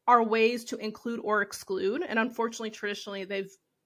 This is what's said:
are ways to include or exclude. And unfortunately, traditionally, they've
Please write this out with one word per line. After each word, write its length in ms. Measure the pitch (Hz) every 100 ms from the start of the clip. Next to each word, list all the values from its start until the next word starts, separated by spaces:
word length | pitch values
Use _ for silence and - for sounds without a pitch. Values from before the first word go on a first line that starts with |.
| -
are 160 | 240
ways 420 | 226 226 226 240 -
to 120 | 233
include 420 | 214 220 233 233
or 200 | 208 208
exclude. 580 | 196 - - 190 190 277
And 160 | 349 226
unfortunately, 540 | 220 233 226 226 220
traditionally, 520 | 220 208 202 208 196 190
they've 260 | 196 196 - _ _